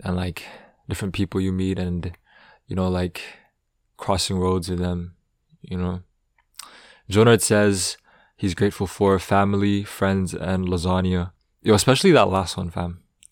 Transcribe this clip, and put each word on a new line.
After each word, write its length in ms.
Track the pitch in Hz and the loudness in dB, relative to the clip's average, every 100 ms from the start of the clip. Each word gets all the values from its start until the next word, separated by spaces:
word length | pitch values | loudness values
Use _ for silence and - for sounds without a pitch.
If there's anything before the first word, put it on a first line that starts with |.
and, 140 | 95 90 | -6 -4
like, 280 | 92 - - - - _ - | -6 -8 -16 -20 -20 _ -10
different 260 | - 98 | -8 -6
people 260 | 92 95 98 | -4 -2 -2
you 120 | 95 | -2
meet 260 | 92 95 92 | -2 -2 -2
and, 320 | 90 87 87 - _ _ _ _ - | -4 -4 -6 -12 _ _ _ _ -8
you 80 | |
know, 140 | 92 92 | -2 0
like, 340 | 90 90 - - - _ _ _ _ _ - | 0 -2 -6 -16 -20 _ _ _ _ _ -10
crossing 420 | - 95 - 95 | -2 -2 0 0
roads 300 | 92 92 87 | 0 0 -2
with 120 | 90 | -4
them, 340 | 90 87 87 - _ _ _ _ | -4 -4 -8 -16 _ _ _ _
you 160 | - 90 | -10 -6
know. 240 | 90 90 - _ _ _ _ - - - - - - | -6 -6 -12 _ _ _ _ -20 -20 -20 -20 -20 -2
Jonard 320 | 101 117 110 | 4 6 6
says 580 | - 104 104 98 - - _ _ _ - | 4 4 4 2 -4 -8 _ _ _ -6
he's 180 | 98 | -4
grateful 320 | 82 104 - 95 | 0 -2 -2 -6
for 320 | - 101 95 | 0 2 2
family, 640 | - 98 98 101 101 101 | 2 2 2 2 2 0
friends, 500 | 101 - 98 95 156 | -2 -2 0 0 -2
and 320 | 82 85 92 92 | -4 -4 -2 -2
lasagna. 640 | 90 90 92 92 90 87 _ _ _ | -2 0 0 0 0 -4 _ _ _
Yo, 120 | - | 2
especially 360 | 107 - 131 196 | 4 4 4 6
that 180 | 143 98 | 6 6
last 280 | 95 90 - | 2 -2 -6
one, 140 | 87 | -6
fam. 320 | 95 87 87 _ _ _ | -6 -8 -8 _ _ _